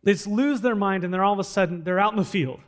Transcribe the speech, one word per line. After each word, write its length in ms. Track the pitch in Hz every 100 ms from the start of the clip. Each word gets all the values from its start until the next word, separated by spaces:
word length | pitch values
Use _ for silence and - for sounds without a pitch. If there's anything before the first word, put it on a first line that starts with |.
they 100 | 196
just 140 | 202 202
lose 340 | 208 285 269
their 140 | 240
mind 300 | 214 196 190
and 100 | 180
they're 80 | 185
all 120 | 196
of 40 | 202
a 60 |
sudden, 400 | 185 - 185 175
they're 160 | 165 180
out 120 | 208
in 60 | 214
the 60 |
field. 340 | 185 202 131 -